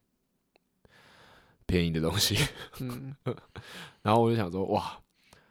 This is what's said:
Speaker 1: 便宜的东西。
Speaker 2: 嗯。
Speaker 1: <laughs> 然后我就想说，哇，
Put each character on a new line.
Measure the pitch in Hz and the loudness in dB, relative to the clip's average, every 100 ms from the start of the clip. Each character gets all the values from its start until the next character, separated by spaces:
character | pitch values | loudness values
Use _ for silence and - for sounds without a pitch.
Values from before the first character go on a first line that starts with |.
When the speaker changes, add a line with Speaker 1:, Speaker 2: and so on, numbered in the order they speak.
| _ _ _ _ _ _ _ _ - - - - - - _ _ - | _ _ _ _ _ _ _ _ -20 -20 -20 -20 -20 -20 _ _ 0
Speaker 1:
便 | 90 85 | 2 2
宜 | |
的 | 80 | 2
东 | 80 98 | 0 2
西。 | - 101 143 - - - | 2 2 0 -4 -16 -10
Speaker 2:
嗯。 | 127 127 135 139 | -10 -8 -12 -10
Speaker 1:
<laughs> | - - - - - - - - | -8 -8 -10 -18 -16 -16 -18 -4
然 | 104 | 2
后 | 113 | 4
我 | 117 | 6
就 | 117 | 2
想 | 92 | 0
说， | 90 | -2
哇， | 98 101 - - - _ _ - _ | 0 0 -2 -8 -20 _ _ -20 _